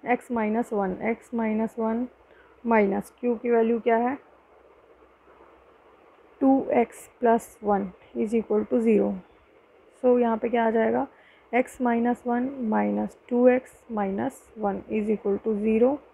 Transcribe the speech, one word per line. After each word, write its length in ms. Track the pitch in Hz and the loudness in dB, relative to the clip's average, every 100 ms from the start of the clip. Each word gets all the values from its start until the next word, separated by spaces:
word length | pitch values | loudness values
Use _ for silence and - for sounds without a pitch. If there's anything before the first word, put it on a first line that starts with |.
x 280 | - 247 - | -2 -4 -2
माइनस 400 | 240 214 220 240 | -4 -2 -2 -2
वन, 240 | 208 196 185 214 | -2 -4 -4 -6
x 240 | 233 - | -6 -6
माइनस 440 | 233 220 220 220 - | -4 -2 -2 -4 -4
वन 280 | 220 226 247 _ _ - - _ | -4 -4 -6 _ _ -20 -20 _
माइनस 480 | 240 220 202 196 - | 0 2 2 0 -6
q 240 | _ 247 233 | _ -4 -2
की 120 | 240 | 0
वैल्यू 300 | 233 226 233 | 2 2 0
क्या 160 | 226 226 | 2 2
है, 180 | 240 277 - _ _ - - - _ - - _ _ - - - _ _ - - - _ - - | 0 -4 -12 _ _ -20 -20 -20 _ -20 -20 _ _ -20 -20 -20 _ _ -20 -20 -20 _ -20 0
टू 260 | 269 269 - | 2 4 2
एक्स 320 | 247 226 - - _ | 0 0 -4 -20 _
प्लस 360 | 240 226 - - | 2 2 0 -10
वन 260 | 208 202 196 - - 240 | -2 -2 -2 -12 -16 -6
is 180 | 226 | -2
equal 320 | 226 208 214 214 | -2 0 -2 0
to 160 | 247 | 0
zero। 300 | 226 208 202 190 - _ _ _ _ _ - _ | 2 2 2 -4 -12 _ _ _ _ _ -20 _
So 160 | 254 247 | 2 4
यहाँ 180 | 240 220 | 2 0
पे 120 | 233 | -2
क्या 180 | 233 226 | 0 2
आ 40 | |
जाएगा, 360 | 220 220 233 277 - - _ _ | 2 2 0 -4 -10 -20 _ _
x 280 | 233 254 - | -2 -2 -2
माइनस 400 | 247 233 233 240 247 | -2 0 0 -2 -2
वन 260 | 240 254 277 233 | -2 -2 -4 -2
माइनस 500 | 214 208 208 208 - - | 0 0 -2 -4 -10 -4
टू 200 | 240 247 | 4 4
एक्स 340 | 247 - - _ | 4 -2 -20 _
माइनस 520 | 220 196 196 247 - _ - | -6 -4 -4 -6 -8 _ -6
वन 240 | 208 190 - | -4 -4 -6
is 260 | 220 208 208 | -4 -2 -2
equal 260 | 208 196 226 | -2 -4 -2
to 140 | 208 | -2
zero। 340 | 214 220 247 285 - | 0 2 2 0 -8